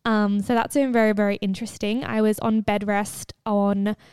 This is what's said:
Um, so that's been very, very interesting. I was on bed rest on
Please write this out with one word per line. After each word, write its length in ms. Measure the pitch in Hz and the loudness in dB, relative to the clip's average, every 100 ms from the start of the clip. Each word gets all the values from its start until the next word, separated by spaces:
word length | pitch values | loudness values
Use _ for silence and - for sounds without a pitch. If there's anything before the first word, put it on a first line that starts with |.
| - | -2
Um, 360 | 214 208 202 | 2 2 0
so 120 | 196 | 0
that's 220 | 233 - 294 | 0 0 0
been 160 | 269 | 2
very, 220 | 233 220 | 4 4
very 240 | 208 208 202 | 2 0 0
interesting. 680 | 202 185 220 - 208 226 | -2 -4 -6 -6 -4 -4
I 180 | 285 220 | -2 0
was 180 | 214 208 | 0 0
on 220 | - 220 | 0 0
bed 240 | 208 208 202 | 0 -2 0
rest 480 | 202 208 - - - - | -2 -2 -8 -16 -12 -2
on 500 | 202 202 202 202 214 - | 2 2 2 -2 -4 -10